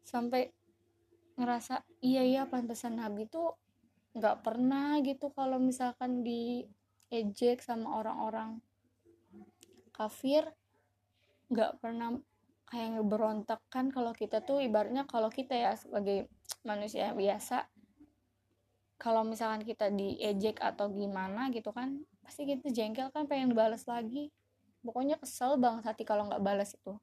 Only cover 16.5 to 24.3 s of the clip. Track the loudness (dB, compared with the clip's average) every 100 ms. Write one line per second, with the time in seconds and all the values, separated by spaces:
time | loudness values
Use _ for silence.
16.5 | -8 -4 -4 -4 -2 -2 2 2 0 -2
17.5 | -4 -4 -14 _ _ -20 _ _ _ _
18.5 | _ _ _ _ _ 2 2 2 0 -2
19.5 | -2 -4 0 2 2 0 0 0 2 0
20.5 | 0 -2 0 -2 -2 -4 -2 -4 -2 -2
21.5 | -2 -6 -6 -6 -6 -10 _ -20 -8 -4
22.5 | -2 0 0 0 -2 -4 -2 0 2 4
23.5 | 6 4 2 -4 -4 -4 -6 -8